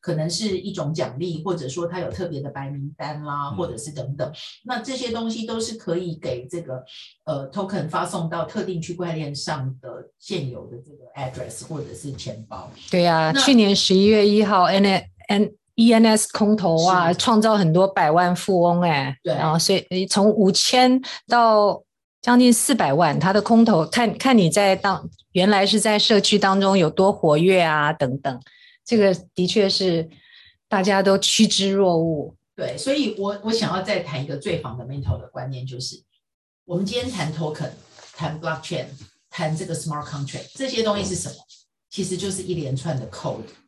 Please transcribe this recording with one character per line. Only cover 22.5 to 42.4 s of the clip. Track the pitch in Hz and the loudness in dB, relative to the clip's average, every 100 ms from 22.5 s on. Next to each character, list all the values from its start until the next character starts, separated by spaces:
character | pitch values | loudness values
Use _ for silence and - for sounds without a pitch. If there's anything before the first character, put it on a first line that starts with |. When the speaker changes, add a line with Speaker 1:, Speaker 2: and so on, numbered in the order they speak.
Speaker 3:
四 | 240 - 247 | 4 2 2
百 | 151 | 2
万， | 143 165 143 | 4 2 2
他 | 180 | 2
的 | 202 | 2
空 | 202 226 | 4 6
投， | 233 175 151 | 6 4 2
看， | - 226 - | 0 0 0
看 | 262 240 | 4 4
你 | 170 | 4
在 | 202 202 190 | 4 2 2
当， | 196 185 - - _ | 0 -4 -8 -18 _
原 | 185 190 | 0 2
来 | 202 196 | 4 4
是 | 214 | 2
在 | 220 208 | 2 2
社 | - 214 | 4 4
区 | 196 208 | 4 2
当 | 196 196 | 4 4
中 | 196 196 | 4 4
有 | 156 | 2
多 | - 190 | 4 2
活 | 202 165 151 | 4 2 4
跃 | 175 185 | 4 4
啊， | 165 151 147 | 4 2 0
等 | 156 131 135 | 0 -2 -2
等， | 139 123 - _ _ _ | -6 -8 -14 _ _ _
这 | - 233 | -2 2
个 | 196 180 - | 4 2 -6
的 | - 180 | -4 0
确 | 226 196 | 2 2
是 | - 185 170 160 - _ - - _ _ | 2 0 0 -4 -12 _ -20 -20 _ _
大 | 196 | 0
家 | 190 196 | 2 2
都 | 196 190 | 4 2
趋 | - - 220 | 2 4 4
之 | - 196 | 4 0
若 | 196 190 170 | 2 2 4
鹜。 | 165 151 160 - _ - | 0 -2 -6 -14 _ -10
Speaker 1:
对， | - - | -8 -6
所 | 269 | -2
以 | 302 233 196 | 0 0 -2
我， | 196 202 220 | -6 -4 -2
我 | |
想 | 226 208 | -2 -2
要 | 185 | -4
再 | 196 190 | -2 -4
谈 | 165 135 | -4 -8
一 | 143 | -8
个 | - | -8
最 | 208 165 | -4 -6
fundamental | 131 123 127 139 92 - | -6 -12 -10 -8 -4 -4
的 | - | -6
观 | - 135 | -12 -10
念， | 127 131 | -10 -10
就 | 123 | -10
是 | - - _ _ _ _ _ _ - | -12 -14 _ _ _ _ _ _ -8
我 | 175 | -4
们 | 196 | -4
今 | 240 | -4
天 | 262 | -6
谈 | 196 156 | -6 -6
token、 | 147 156 151 - - _ - - | -4 -6 -6 -10 -12 _ -20 -20
谈 | - - 156 | -8 -8 -6
blockchain、 | - 127 - 170 - - - _ _ | -8 -8 -8 -10 -10 -16 -20 _ _
谈 | - 156 156 | -6 -4 -4
这 | 190 | -6
个 | |
smart | 165 160 147 143 | -8 -6 -8 -10
contract， | 147 139 - - - | -10 -10 -10 -16 -8
这 | 269 | -6
些 | 226 | -2
东 | 220 202 | -2 -2
西 | - | -4
是 | 175 | -6
什 | - | -8
么？ | - | -14
Speaker 2:
嗯。 | _ - _ _ _ | _ -20 _ _ _
Speaker 1:
其 | - | -8
实 | 185 180 | -6 -4
就 | 196 | -6
是 | 185 | -8